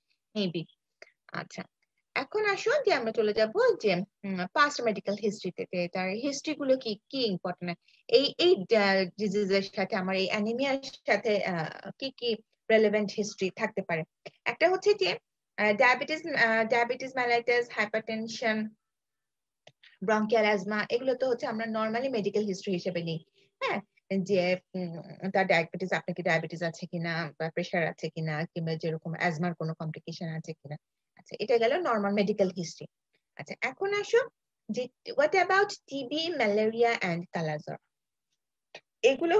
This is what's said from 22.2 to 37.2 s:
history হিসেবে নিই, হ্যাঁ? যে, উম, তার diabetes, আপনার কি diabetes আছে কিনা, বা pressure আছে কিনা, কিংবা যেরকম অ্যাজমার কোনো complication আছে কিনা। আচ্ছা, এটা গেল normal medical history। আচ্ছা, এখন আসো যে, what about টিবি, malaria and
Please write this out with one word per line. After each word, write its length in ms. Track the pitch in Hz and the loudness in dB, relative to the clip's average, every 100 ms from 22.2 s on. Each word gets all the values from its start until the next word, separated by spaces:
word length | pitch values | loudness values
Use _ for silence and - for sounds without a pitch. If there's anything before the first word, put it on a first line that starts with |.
| 196 196 214 | 0 0 -2
history 280 | 185 - | -4 -4
হিসেবে 280 | 175 190 175 | -4 -2 -4
নিই, 160 | 165 160 - _ _ _ | -4 -6 -10 _ _ _
হ্যাঁ? 200 | 523 220 - _ _ 196 190 | -4 -4 -6 _ _ -2 2
যে, 120 | 196 180 185 - | 2 2 0 -4
উম, 560 | 185 180 165 - - 190 | -8 -8 -8 -14 -8 -2
তার 140 | 196 190 | 0 4
diabetes, 460 | 170 160 175 185 | 2 2 -4 -4
আপনার 200 | 170 - 175 | -4 -4 -4
কি 80 | |
diabetes 380 | 175 165 165 170 | 0 0 -2 -4
আছে 220 | 170 160 170 | -6 -6 -8
কিনা, 480 | 175 170 165 160 - | -6 -4 -4 -6 -6
বা 100 | 165 | -6
pressure 340 | 175 175 180 160 | -4 -4 -2 -2
আছে 220 | - 160 | -4 -8
কিনা, 360 | - 160 151 175 | -6 -4 -4 -6
কিংবা 220 | - 165 160 | -6 -4 -4
যেরকম 360 | 165 160 170 160 | -4 -4 -6 -2
অ্যাজমার 340 | 175 156 175 165 | -2 0 -4 -4
কোনো 180 | 160 | -6
complication 540 | 160 156 156 - 165 165 | -6 -8 -8 -12 -8 -8
আছে 240 | 160 - | -8 -10
কিনা। 220 | 156 139 147 _ _ _ _ | -12 -14 -16 _ _ _ _
আচ্ছা, 160 | _ - | _ -8
এটা 180 | 214 233 | 0 2
গেল 160 | 226 311 330 | 2 2 0
normal 260 | 226 202 | 0 0
medical 360 | 208 196 214 190 190 | 0 0 2 0 0
history। 280 | 165 - 151 _ _ _ _ - | -8 -10 -18 _ _ _ _ -18
আচ্ছা, 200 | 143 - | -14 -8
এখন 320 | 240 262 392 | -8 -4 -4
আসো 280 | 403 403 453 539 - _ _ - | -2 2 2 2 -6 _ _ -8
যে, 180 | 214 254 - - - | -6 -8 -10 -4 0
what 160 | 302 381 359 | 4 4 4
about 240 | 381 403 - _ | 4 2 -2 _
টিবি, 340 | 277 247 294 330 311 | -8 -4 -4 -2 0
malaria 500 | 220 202 214 226 233 233 180 | 2 2 2 2 2 2 -2
and 120 | 170 | -2